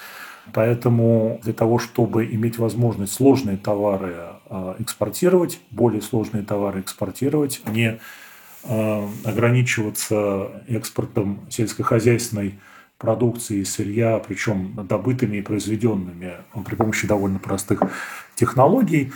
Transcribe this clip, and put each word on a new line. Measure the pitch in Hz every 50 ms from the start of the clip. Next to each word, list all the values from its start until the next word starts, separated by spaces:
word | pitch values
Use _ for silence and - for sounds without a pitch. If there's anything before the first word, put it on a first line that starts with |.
| - - - - - - - - - -
Поэтому | - 113 110 120 120 120 - 120 120 117 113 117 117 113 110 113 113 - -
для | 113 110
того, | - 113 113 120 120
чтобы | - - - - 120 98 101 113 113
иметь | - 120 107 117 113 - 120
возможность | 117 110 101 117 120 113 101 90 101 95 -
сложные | - 131 139 127 - - 104 98
товары, | 98 - 107 107 101 104 104 98 95 95 90 87 85 85 82 - - - -
э, | 101 95 92 92 92 -
экспортировать, | 110 - - - 104 101 - - 180 180 185 180 175 - - - - _
более | 107 104 120 117 104 107
сложные | - - - 110 104 - - 104 101
товары | - 104 101 101 101 92 95
экспортировать, | 92 - - - 104 98 95 - 131 143 151 151 147 139 - - - 110
не, | 107 113 117 - 113 - - - - - - - - - - - - - -
э, | - 110 110 110 110 107 104 104 101 107 123 -
ограничиваться | 113 101 113 117 120 123 127 123 123 - 120 107 104 101 - - - 107 104 104 101 98 95 98 - - - - -
экспортом | 113 107 - - - - 101 - - 113 98 101 101 - - -
сельскохозяйственной | - - 110 101 - - 107 - 127 113 107 123 120 110 - - 110 104 101 95 95 - - - - - - _ _ _
продукции | - 117 110 101 123 117 117 - - - 107 98
и | 95
сырья, | - - - 101 98 104 113 113 113 113 104
причём | - - 98 - - 113 104 95 92 98 - 104 101
добытыми | 90 110 101 101 131 123 123 120 101 104 101
и |
произведёнными | 98 - 110 101 95 101 110 104 120 113 104 95 90 90 85 87 92 92 87 - - - - 110 95
при | - 107
помощи | 98 113 113 107 - - 98
довольно | 110 101 98 98 98 95
простых | - - 98 95 - - 101 - 98 98 - - - - - - - - _
технологий, | - 117 - - 127 - 160 208 269 233 160 165 147 135 123 -